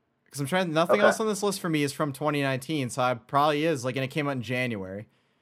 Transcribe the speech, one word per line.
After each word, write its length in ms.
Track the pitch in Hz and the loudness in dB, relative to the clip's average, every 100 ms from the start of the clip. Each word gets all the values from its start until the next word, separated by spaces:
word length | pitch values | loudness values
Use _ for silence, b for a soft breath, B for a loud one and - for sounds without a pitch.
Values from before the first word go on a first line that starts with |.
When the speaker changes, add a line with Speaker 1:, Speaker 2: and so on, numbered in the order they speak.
| _ _ _ | _ _ _
Speaker 1:
'Cause 100 | 143 | -8
I'm 60 | 135 | -2
trying, 260 | 185 180 | 0 2
nothing 240 | 156 170 208 | 2 4 6
Speaker 2:
Okay. 80 | 202 | 4
Speaker 1:
else 140 | - | 4
on 60 | 220 | 0
this 160 | 196 | -2
list 180 | 208 196 | -2 -2
for 80 | 180 | 0
me 140 | 156 | 0
is 100 | 143 | 0
from 200 | - 151 | -2 -4
twenty 300 | 131 151 147 | -2 -2 0
nineteen, 480 | 139 131 - 156 127 | 0 -2 -2 -4 -2
so 120 | - | 0
I 120 | 127 | 0
probably 500 | 123 - 139 151 147 | 0 0 2 4 4
is, 200 | 165 143 | 0 0
like, 120 | 127 131 | -2 -4
and 80 | |
it 40 | 131 | -4
came 200 | 156 143 | -2 -2
out 40 | |
in 100 | 131 | -4
January, 640 | 107 127 127 104 92 98 110 _ _ _ | -4 -2 -2 -4 -8 -10 -14 _ _ _